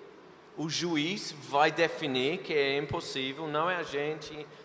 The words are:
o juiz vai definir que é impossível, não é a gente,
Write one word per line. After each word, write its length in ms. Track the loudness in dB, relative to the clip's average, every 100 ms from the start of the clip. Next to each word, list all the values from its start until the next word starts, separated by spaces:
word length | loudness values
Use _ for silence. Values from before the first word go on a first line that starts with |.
| -18 -20 -20 -20 -18 -8
o 120 | -4
juiz 640 | -2 0 0 0 -2 -6
vai 400 | -10 0 6 6
definir 680 | 6 2 2 0 2 2 0
que 160 | 0
é 220 | 2 2 2
impossível, 720 | 0 -4 -4 -4 -4 -4 -2
não 200 | 0 0
é 80 | 0
a 60 |
gente, 640 | -2 -2 -2 -4 -8 -12 -12 -16